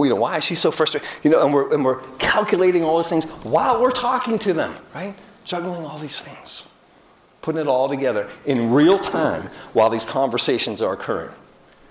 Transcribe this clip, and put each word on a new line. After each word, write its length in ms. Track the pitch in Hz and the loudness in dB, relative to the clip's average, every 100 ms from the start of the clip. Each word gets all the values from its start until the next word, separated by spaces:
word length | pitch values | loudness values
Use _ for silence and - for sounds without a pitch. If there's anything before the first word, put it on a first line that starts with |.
you 60 | 143 | 2
know, 60 | 104 | 2
why 200 | 123 175 | 0 -2
is 80 | |
she 100 | - | -2
so 160 | 170 160 | 0 0
frustrated?" 380 | - 151 147 - - | 2 0 -2 -8 -2
You 80 | 151 | 4
know, 120 | 156 | 4
and 120 | 143 | 4
we're, 180 | 143 139 | 4 2
and 100 | 151 | 2
we're 200 | 131 127 - - | 2 0 -4 -4
calculating 680 | - - 208 180 185 180 | 0 0 2 2 4 2
all 120 | 160 165 | 2 0
those 120 | 165 | 2
things 220 | 165 160 - | -2 -2 -8
while 380 | 107 147 262 233 | -2 0 2 2
we're 100 | 254 | 2
talking 480 | 247 240 254 240 226 | 2 0 -2 0 -2
to 120 | 208 | 0
them, 240 | 160 117 - - | 0 -2 -6 -16
right? 220 | 139 196 196 - - | -12 -12 -12 -20 -20
Juggling 420 | - 175 175 175 156 | -8 -6 -6 -8 -10
all 120 | 151 | -10
these 220 | 151 - | -10 -10
things. 480 | - 127 - - - _ _ _ _ _ _ _ | -12 -16 -18 -16 -18 _ _ _ _ _ _ _
Putting 220 | - 160 | -6 -2
it 60 | 147 | 0
all 200 | 127 135 | 2 0
together 400 | 139 135 107 101 - | 0 0 -2 -4 -6
in 260 | - 131 117 | -2 0 2
real 280 | 131 156 196 | 4 6 4
time 500 | - 165 147 85 92 - - | 0 -2 -2 -2 -8 -14 -4
while 160 | 117 110 | 2 2
these 160 | 113 | 2
conversations 760 | - 135 135 117 - 120 - 101 | -4 -2 0 0 0 -2 -2 -4
are 100 | 104 | -4
occurring. 380 | 95 - 98 82 - - _ _ _ - | -4 -4 -6 -6 -14 -20 _ _ _ -20